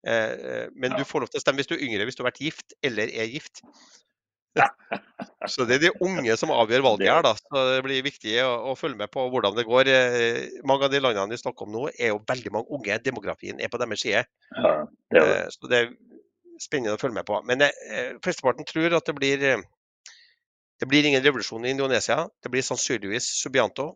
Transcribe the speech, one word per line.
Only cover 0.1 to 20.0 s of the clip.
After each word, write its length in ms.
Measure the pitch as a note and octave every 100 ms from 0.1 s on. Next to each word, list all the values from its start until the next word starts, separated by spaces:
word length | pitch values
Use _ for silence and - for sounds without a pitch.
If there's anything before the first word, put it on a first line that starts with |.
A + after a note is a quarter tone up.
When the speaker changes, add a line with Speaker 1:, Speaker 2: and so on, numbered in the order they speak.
| A2+ A2
Speaker 1:
eh, 340 | B2 - A#2+ A#2
men 180 | - B2+
Speaker 2:
Ja. 60 | C3
Speaker 1:
du 60 | C#3+
får 160 | D#3
lov 80 | A#2+
til 100 | C#3+
å 40 |
stemme 160 | - C#3
hvis 60 | C3+
du 80 | E3
er 80 | C3+
yngre, 180 | G#2 A2
hvis 80 | -
du 80 |
har 80 | B2
vært 100 | -
gift 300 | D3 - - -
eller 240 | C#3 G#2+ G#2+
er 200 | A#2 A2+
gift. 340 | C#3+ - - _ _ - _ _ _ _ _ _ -
<laughs> 920 | - - _ - _ - - _ -
Så 120 | - A#2
det 80 | C3
er 60 | E3+
de 20 | - F3+
unge 300 | F3+ B2 A2+
som 120 | D#3+ C3
avgjør 280 | A2 B2+ C3+
valget 220 | G#2 G2
Speaker 2:
Det 40 |
Speaker 1:
her, 120 | D3+ C#3+
da. 80 | G#2+
Så 280 | _ C#3 C3
det 100 | C3
blir 220 | C3 C3+ C#3
viktig 320 | - G#2+ A2+ C3
å, 60 | A#2+ B2
å 40 | B2+
følge 200 | D#3 A2+
med 100 | G#2
på 140 | C#3 B2+
hvordan 260 | B2+ G2+ G#2+
det 80 | A2+
går. 220 | B2+ C3
Eh, 460 | C3 B2+ A#2+ A#2 A#2+ B2+ -
mange 240 | C3+ C#3 C#3
av 60 |
de 80 | C#3
landene 300 | C3 G#2 G2
vi 80 | A#2+
snakker 240 | C3 - G#2
om 60 | A2
nå, 80 | D3 -
er 160 | A#2
jo 80 | G#2 G#2+
veldig 240 | B2+ A2 G#2+
mange 160 | - D3
unge. 220 | G#2 G#2+
Demografien 560 | C3 B2 G2+ - G2 B2
er 120 | A2
på 100 | A#2+
deres 220 | A#2+ G#2 A#2
side. 180 | A2 A#2+ _ _ -
Speaker 2:
Ja, 180 | A#2+ D#2 - _ _
det 80 | E3+
er 80 | D3+
det. 120 | F#2+
Speaker 1:
Eh, 80 | -
så 200 | - C3
det 80 | B2
er 100 | A#2 - _ - _ _ - -
spennende 320 | - C#3+ A2+ G#2+
å 60 |
følge 160 | C3+ A2
med 100 | A#2
på. 140 | G#2 A2
Men, 160 | C3 C#3+
eh, 480 | - - G#2+ B2+ -
flesteparten 440 | F#3 E3 C3 - D#3
tror 260 | D#3+ E3 E3
at 140 | -
det 60 | D3
blir, 260 | C#3 C#3 C#3
eh, 160 | A#2 - _ _ _